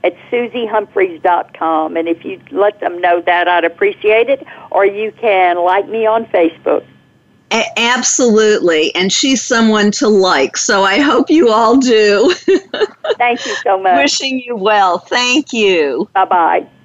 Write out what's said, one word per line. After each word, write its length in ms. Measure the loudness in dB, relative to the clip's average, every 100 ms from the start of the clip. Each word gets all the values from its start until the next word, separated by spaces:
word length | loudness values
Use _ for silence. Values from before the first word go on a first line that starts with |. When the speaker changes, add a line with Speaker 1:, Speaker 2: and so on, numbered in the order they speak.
Speaker 1:
at 120 | -4 -6 -6
Susie 340 | -6 -4 -6 -4
Humphreys 560 | -4 -4 -2 -2 -2
dot 340 | -2 -2 -4 -6
com. 400 | -2 -2 -2 -4
And 120 | -4
if 180 | -6 -8
you 160 | -14 -10
let 300 | -2 -2 0
them 200 | -8 -4
know 200 | -2 0
that, 260 | 0 0 0
I'd 160 | 0
appreciate 680 | -2 -2 -4 -2 0 2 2
it. 120 | -2 -6 -20 -6
Or 120 | 0
you 280 | 0 -2 -8
can 520 | -4 -2 2 2 0
like 240 | 0 0 -2
me 200 | -4 0
on 180 | -2 -2
Facebook. 580 | 0 0 -2 -4 -4 -6 _ _ _ _ _ _
Speaker 2:
A-, 280 | -6 -4 -4
absolutely. 1160 | -2 -2 -2 0 2 4 4 2 2 0 0 -2
And 180 | -4
she's 300 | -2 -2 -2
someone 480 | -2 0 2 2 0
to 160 | 0 0
like. 500 | 2 2 0 -2 -4
So 260 | -2 0
I 140 | 2 2
hope 320 | 2 0 2
you 200 | 2 4
all 280 | 4 4 2
do. 560 | 4 2 4 4 2 0
<laughs> 760 | 0 0 0 -6 -6 -6 -6 -2
Speaker 1:
Thank 260 | 0 -2 -6
you 100 | -6
so 140 | -2 0
much. 240 | 2 2
Speaker 2:
Wishing 380 | 2 -2 -4 -6
you 160 | -6 -4
well. 420 | 0 2 2 0
Thank 560 | -4 -4 0 0 -2
you. 560 | -2 0 2 0 -2 -4
Speaker 1:
Bye-bye. 520 | -2 0 2 2 0 -4 _